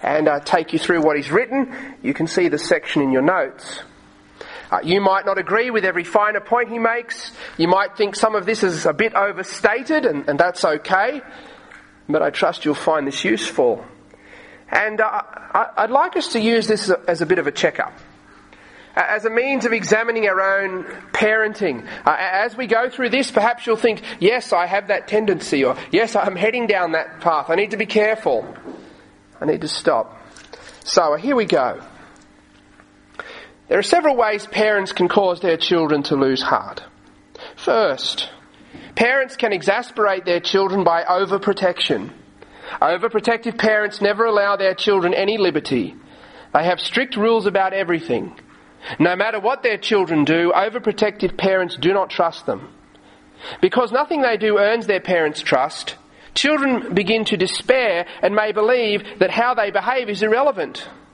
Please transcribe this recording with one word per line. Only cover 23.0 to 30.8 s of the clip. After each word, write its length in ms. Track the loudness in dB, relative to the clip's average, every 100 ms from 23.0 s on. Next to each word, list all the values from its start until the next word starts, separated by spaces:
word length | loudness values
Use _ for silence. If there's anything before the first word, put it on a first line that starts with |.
| -2
this, 240 | 0 0
perhaps 340 | 2 2 0 -2
you'll 80 |
think, 280 | 2 2 0 -8 0
"Yes, 320 | 0 0 0
I 140 | 0 0
have 200 | -2 0
that 220 | -4 0
tendency," 560 | -2 0 -2 -2 0
or, 120 | 0 0 -2
"Yes, 240 | 0 0
I'm 220 | 0 -2 0
heading 320 | -2 -2 0
down 240 | 0 0
that 280 | -2 -4 -2
path. 280 | 0 0 0
I 60 | 0
need 160 | 0
to 40 | -2
be 100 | 0
careful. 680 | 2 2 0 0 -2 -4 -14 -18 -18 -20 -20 -20 _ _ -8
I 40 |
need 180 | -4 -2
to 60 | -4
stop." 540 | -2 0 0 -2 -10 -20 -20 -20 -20 -20 -18